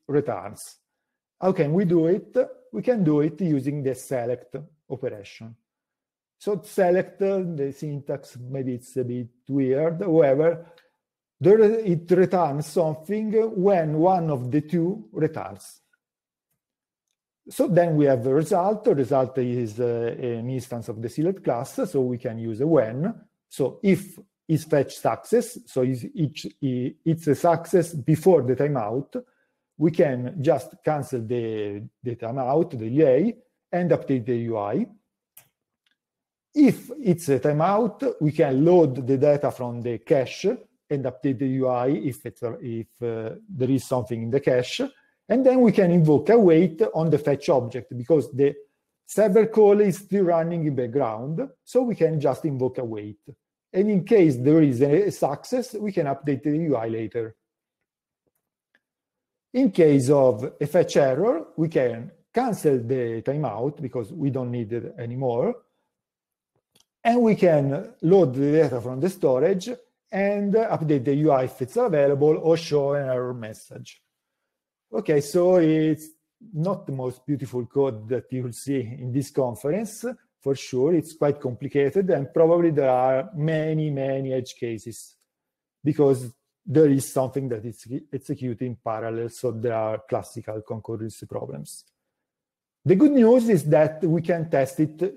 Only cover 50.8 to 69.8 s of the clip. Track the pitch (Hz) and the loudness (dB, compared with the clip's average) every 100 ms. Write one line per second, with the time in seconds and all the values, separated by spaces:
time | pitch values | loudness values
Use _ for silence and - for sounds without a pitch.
50.8 | 123 127 120 110 131 165 269 _ _ 247 | -2 -2 -2 -4 -8 -8 -8 _ _ 0
51.8 | 254 156 160 156 139 127 160 135 127 127 | 0 0 0 2 0 -2 -4 -4 -4 -4
52.8 | 120 110 104 104 - - _ _ _ 190 | -8 -8 -12 -16 -20 -20 _ _ _ -2
53.8 | 208 196 - 226 165 123 127 160 147 120 | 0 0 2 4 4 4 4 4 4 4
54.8 | 143 156 202 - 147 147 - 254 240 214 | 2 2 0 -2 -4 -4 -6 -6 -6 -8
55.8 | 208 196 143 139 147 135 151 151 165 123 | -6 -4 -4 -4 -4 -4 -2 -2 0 -2
56.8 | 113 113 110 120 110 - _ _ _ _ | -2 -6 -6 -6 -8 -12 _ _ _ _
57.8 | _ _ _ _ _ _ _ _ _ _ | _ _ _ _ _ _ _ _ _ _
58.8 | _ _ _ _ _ _ _ 247 262 185 | _ _ _ _ _ _ _ 0 0 4
59.8 | 160 143 127 143 131 113 135 - 147 180 | 6 6 6 6 6 2 -6 -6 0 2
60.8 | - 175 135 131 214 320 - - 160 160 | 2 2 2 2 0 -2 -6 -4 -2 0
61.8 | 127 117 143 - _ - 254 196 156 131 | 0 -4 -12 -18 _ -4 -2 0 0 0
62.8 | 117 131 117 113 107 147 135 104 135 160 | 0 -4 -2 -4 -4 -4 -4 -4 -6 -6
63.8 | 127 127 110 175 143 131 123 120 107 117 | -8 -8 -10 -6 -4 -4 -6 -6 -6 -8
64.8 | - - 117 123 135 117 185 247 _ _ | -10 -12 -10 -4 -2 -2 -2 -4 _ _
65.8 | _ _ _ _ _ _ _ _ _ _ | _ _ _ _ _ _ _ _ _ _
66.8 | _ _ 226 240 226 202 180 151 139 135 | _ _ 0 2 4 4 4 4 2 -4
67.8 | - - 160 196 160 123 143 151 151 123 | -8 -4 4 6 4 2 2 4 2 0
68.8 | 117 131 175 190 151 127 165 190 233 247 | -6 -4 -4 0 0 2 2 0 -4 -12